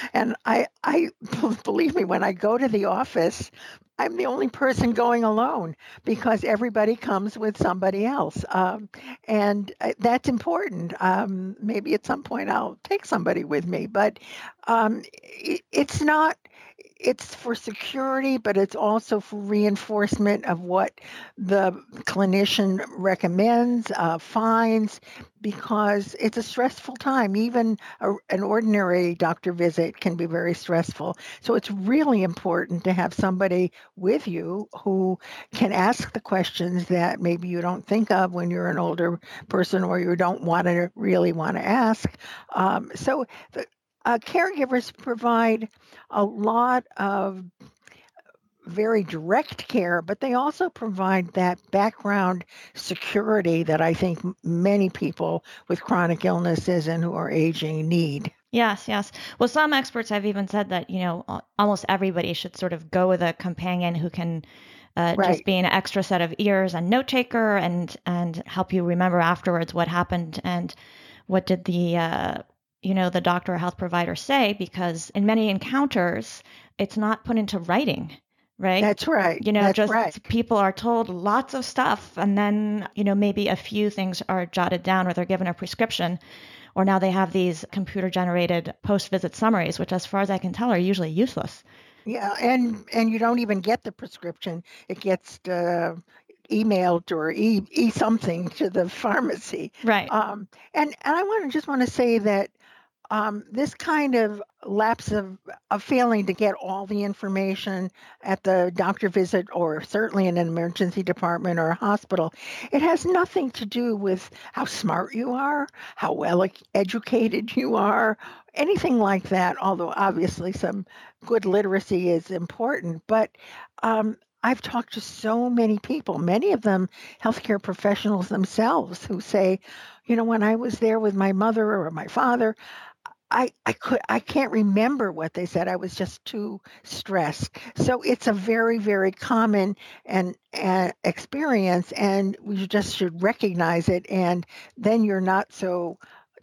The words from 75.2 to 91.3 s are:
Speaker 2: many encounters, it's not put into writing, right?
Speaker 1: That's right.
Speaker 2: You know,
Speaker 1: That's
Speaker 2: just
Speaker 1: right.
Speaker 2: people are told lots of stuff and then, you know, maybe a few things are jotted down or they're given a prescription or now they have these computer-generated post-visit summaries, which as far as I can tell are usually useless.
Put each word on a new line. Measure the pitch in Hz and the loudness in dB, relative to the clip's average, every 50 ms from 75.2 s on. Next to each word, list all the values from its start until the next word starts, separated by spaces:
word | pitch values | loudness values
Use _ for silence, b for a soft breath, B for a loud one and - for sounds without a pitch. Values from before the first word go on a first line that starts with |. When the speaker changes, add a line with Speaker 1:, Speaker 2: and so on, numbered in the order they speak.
| 202 208 | 2 2
Speaker 2:
many | 220 220 220 214 | 4 2 2 2
encounters, | 190 190 - 240 247 269 285 269 - 214 175 175 - - 226 - - - B B B B B B B - | 0 -2 -4 -2 -2 0 0 0 0 0 0 0 0 -4 -6 -10 -14 -20 B B B B B B B -6
it's | 196 202 - 214 | -6 -4 -2 -2
not | 214 214 220 - - | 0 0 0 -2 -2
put | - 233 220 | -2 -2 0
into | 208 202 208 185 | 0 -2 -4 -6
writing, | 170 180 175 226 294 226 - - - 160 - - _ _ _ _ _ _ _ - | -2 0 0 0 0 0 -2 -4 -6 -10 -14 -18 _ _ _ _ _ _ _ -4
right? | 190 190 185 190 | 0 0 2 4
Speaker 1:
That's | 214 208 208 - - - | 4 2 2 0 0 0
right. | 320 220 190 170 165 - - | 2 2 2 2 0 0 0
Speaker 2:
You | 208 214 | 0 2
know, | 208 | 4
Speaker 1:
That's | 202 196 190 | 4 4 4
Speaker 2:
just | 220 214 208 214 | 4 2 2 2
Speaker 1:
right. | 233 220 165 - - - | 2 0 0 -4 -8 -6
Speaker 2:
people | - 208 233 233 233 233 208 | -2 0 0 2 2 2 2
are | 196 190 | 2 2
told | 190 - 214 233 233 226 233 226 | 0 0 -2 0 0 0 0 -2
lots | 180 175 180 202 208 254 262 254 277 | -6 -4 -2 0 0 0 -2 -2 -6
of | 262 247 | -8 -8
stuff | - - 262 254 320 320 - - - - - | -6 -2 0 0 0 0 -2 -4 -12 -6 -2
and | - 202 196 | 0 0 2
then, | 202 208 202 208 208 214 208 208 214 196 - - | 2 2 2 0 0 -2 -2 -4 -4 -6 -8 -6
you | - 208 | -2 0
know, | 202 196 | 0 2
maybe | 202 202 202 190 208 202 - | 2 2 2 2 0 0 0
a | 185 | 0
few | - - - 214 208 208 208 | -2 -4 -6 -2 -2 -2 0
things | 208 - 190 185 180 - - - | -2 -2 -6 -4 -6 -6 -4 -4
are | 190 185 180 170 | -2 -2 -2 -2
jotted | - 185 175 185 185 175 | -2 -2 0 0 0 -2
down | 175 190 190 185 185 180 | 0 0 0 2 2 0
or | 170 | 0
they're | 180 180 | -2 -2
given | 180 190 180 185 | 0 0 0 0
a | 175 170 | -2 -4
prescription | - 190 175 - - 285 - - - 175 170 180 - B B B B B B B B B B B | -6 -8 -10 -2 -2 -2 -2 0 -2 -2 -2 -2 -4 B B B B B B B B B B B
or | 180 185 | 0 2
now | 196 196 185 | 4 4 4
they | 185 190 | 2 2
have | 185 196 190 170 | 2 2 0 0
these | 185 190 180 180 165 160 - - | 2 0 0 0 0 -4 -8 -8
computer-generated | - 202 190 - - 202 185 185 185 185 180 180 175 175 175 175 175 170 165 - - _ | -6 -6 -6 -4 -4 -4 -4 -2 -2 0 0 0 2 0 2 2 0 0 -2 -6 -12 _
post-visit | - - 202 196 - - - 190 - 175 - | -2 0 0 0 0 0 -2 -2 -2 -2 -4
summaries, | - 220 220 226 190 165 151 - - | 2 2 4 4 4 2 0 -2 -4
which | 175 - 185 | -4 -2 -2
as | 185 - - | -4 -4 -2
far | - 196 | -2 -2
as | 196 185 | 0 0
I | 196 185 | 0 -2
can | - 185 | -2 -4
tell | 185 - 240 247 | -4 -2 0 2
are | 214 175 | 2 2
usually | 180 185 202 190 170 156 | 4 2 2 0 0 -2
useless. | 156 175 240 254 | 0 0 0 0